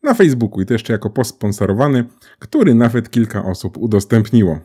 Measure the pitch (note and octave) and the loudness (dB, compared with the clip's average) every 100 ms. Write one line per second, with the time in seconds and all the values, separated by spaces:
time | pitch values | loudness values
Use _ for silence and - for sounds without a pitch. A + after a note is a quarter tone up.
0 | D4+ A#3+ F#3 B2+ A2 G2+ F#2+ A2+ - A2 | -2 2 2 2 -2 -4 -4 -4 -2 -4
1 | G#2+ G#2+ A#2+ - G#2 G2+ G2+ G2+ D3 B2+ | -4 -4 -6 -4 -6 -4 -2 0 2 0
2 | A#2+ _ _ _ - D#4 G3+ A#2 A#2+ A#2+ | -2 _ _ _ -6 0 4 4 4 0
3 | G#2+ A#2+ A2 G#2 F#2+ F#2 F#2+ - A2+ G#2 | -2 -2 -2 -2 -6 -6 -8 -8 0 0
4 | G2 A2+ G#2+ A#2 F#2+ D#2 | 2 0 2 2 2 -2